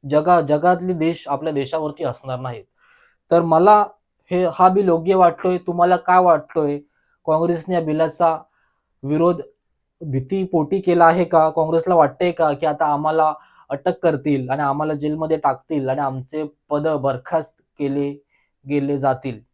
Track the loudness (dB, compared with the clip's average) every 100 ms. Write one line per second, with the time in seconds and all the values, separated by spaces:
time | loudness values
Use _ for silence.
0 | 0 0 4 2 4 2 2 2 -2 -2
1 | -2 -4 -6 -6 -4 -4 -4 -4 -6 -6
2 | -8 -8 -10 -10 -8 -12 -18 _ _ _
3 | _ _ _ 0 2 4 6 4 2 _
4 | _ _ _ -2 -2 2 4 4 2 0
5 | 2 4 4 2 -2 -2 -4 0 2 2
6 | 4 4 6 2 0 -4 -2 -4 _ _
7 | _ _ -2 0 0 -4 -2 -4 -2 0
8 | -2 2 0 0 -8 _ _ _ _ _
9 | -4 2 2 0 -8 _ _ _ _ _
10 | -6 -6 -4 -4 -2 -2 -2 -2 0 4
11 | 6 4 2 2 2 0 0 0 2 4
12 | 4 2 -4 0 -2 0 -4 -2 -2 0
13 | 0 0 0 -2 _ _ _ -6 -4 -2
14 | -2 -2 -2 -2 -2 -4 -2 -2 -4 -4
15 | -4 -4 -4 -2 -2 -4 _ -6 -4 -4
16 | -4 -6 -10 -10 -10 _ _ -4 -2 -2
17 | -4 -4 -4 -6 -6 _ _ _ -4 -4
18 | -6 -8 _ _ _ _ -6 -4 -2 -2
19 | -2 -2 -8 -12 _